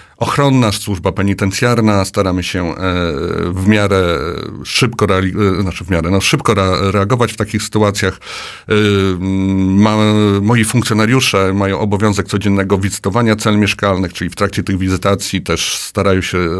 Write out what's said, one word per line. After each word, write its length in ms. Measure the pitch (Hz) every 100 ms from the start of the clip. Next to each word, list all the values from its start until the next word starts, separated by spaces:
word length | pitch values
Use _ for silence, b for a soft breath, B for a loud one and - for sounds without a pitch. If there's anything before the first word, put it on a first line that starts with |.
| B B
ochronna, 540 | 120 - 143 131 113
służba 400 | 101 - 92 92
penitencjarna, 920 | 87 101 95 98 98 123 117 110 104
staramy 380 | 92 - 98 92
się, 220 | 87 92
e, 120 | 87 - 92 90 87 71 85 82 87
w 160 | 92 95
miarę 500 | 107 101 95 90 80 78 - - -
szybko 420 | - - 127 120 95
reali-, 280 | 95 95 98 101 90
e, 40 |
znaczy 220 | 95 87
w 60 | 87
miarę, 200 | 87 82
no, 100 | 98
szybko 320 | - 147 -
re-, 400 | 104 95 92 98
reagować 400 | 101 98 123 113
w 40 | -
takich 260 | 104 107
sytuacjach. 580 | - 110 104 101 95 - B B B B -
E, 40 | 107 107 101 95 90 95 95 95 95
ma-, 840 | 95 95 107 107 107 107 104 101
moi 220 | 101 120
funkcjonariusze 880 | 107 123 - 107 110 131 127 101 95
mają 240 | 98 98 92
obowiązek 480 | 104 98 107 98 92
codziennego 520 | 101 107 101 95 95
wizytowania 580 | 95 - 101 110 117 107
cel 220 | 110 104
mieszkalnych, 540 | 101 - 101 92 92
czyli 180 | - 90
w 40 | -
trakcie 260 | 101 -
tych 160 | 90 95
wizytacji 640 | 95 92 98 98 - 95
też 340 | - 82 - -
starają 440 | - - 98 95
się 180 | 90 90 87 90